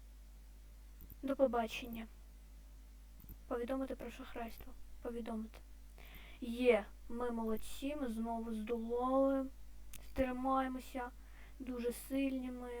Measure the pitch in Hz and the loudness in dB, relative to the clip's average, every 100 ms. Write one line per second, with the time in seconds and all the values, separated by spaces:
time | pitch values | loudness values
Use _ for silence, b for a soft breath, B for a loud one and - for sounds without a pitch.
0 | - - - - - - - - - - | -14 -16 -16 -16 -16 -16 -16 -16 -16 -14
1 | - - 269 269 269 233 226 - 240 226 | -14 -4 0 6 6 6 2 -2 -4 -6
2 | 226 - - - - - - - - - | -8 -12 -16 -16 -16 -16 -16 -16 -16 -16
3 | - - - - - 247 240 262 269 262 | -16 -16 -14 -12 -2 0 2 0 0 -4
4 | 247 - 262 233 226 - - - - - | -6 -8 -8 -6 -6 -6 -8 -8 -10 -6
5 | 240 233 226 220 220 - - - - B | -4 -4 -2 -2 -4 -10 -14 -14 -14 B
6 | B B B B 233 240 247 214 208 - | B B B B -2 6 8 8 6 -8
7 | - 233 240 233 220 220 - - 269 294 | -4 0 2 2 2 2 0 0 0 0
8 | 254 220 233 233 233 220 214 233 226 240 | 0 0 0 0 0 0 0 0 2 2
9 | 254 269 269 269 269 - - - - - | 6 8 8 6 2 -4 -10 -10 -8 -8
10 | - - 254 254 262 262 262 254 - 254 | -2 2 2 4 4 4 4 0 -4 -4
11 | 247 - B B B B 254 247 240 233 | -4 -8 B B B B -4 0 0 -2
12 | - 269 269 262 254 247 247 240 | 0 4 4 2 -2 -4 -6 -6